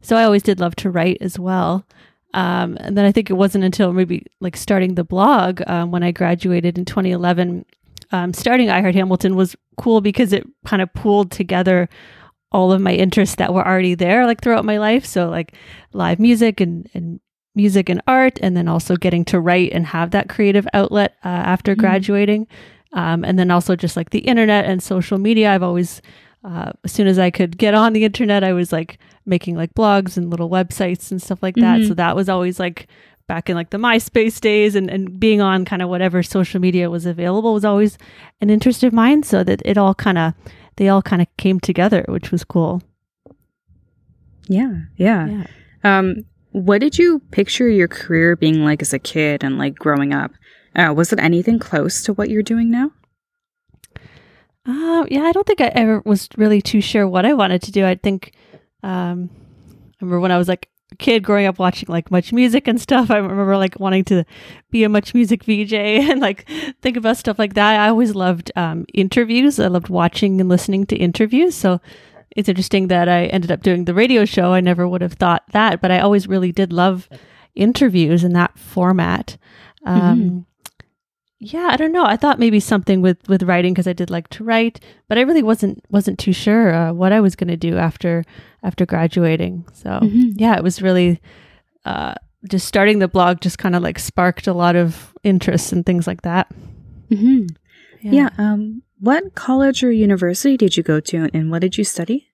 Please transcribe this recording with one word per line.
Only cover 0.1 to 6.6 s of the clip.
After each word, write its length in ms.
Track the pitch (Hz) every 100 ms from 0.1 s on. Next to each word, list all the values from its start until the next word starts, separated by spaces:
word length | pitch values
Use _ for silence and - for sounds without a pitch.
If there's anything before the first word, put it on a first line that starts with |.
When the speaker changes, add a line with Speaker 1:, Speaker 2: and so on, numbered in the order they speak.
Speaker 1:
I 100 | 226
always 180 | 226 202
did 180 | 208 185
love 160 | 175 -
to 140 | 190
write 280 | 175 170 -
as 160 | 185 185
well. 480 | 180 185 170 185 - _ _ _ _
Um, 420 | 190 180 180 175 175
and 160 | - 196
then 100 | 202
I 40 |
think 200 | 202 196
it 40 |
wasn't 300 | 185 196 196
until 300 | 190 185 190
maybe, 320 | 180 180 175 - _
like, 160 | 185 -
starting 380 | - 196 185
the 80 | 175
blog, 600 | 165 185 214 262 185 180 -
um, 240 | 175 175
when 120 | 175
I 100 | 175
graduated 640 | 170 175 175 185 175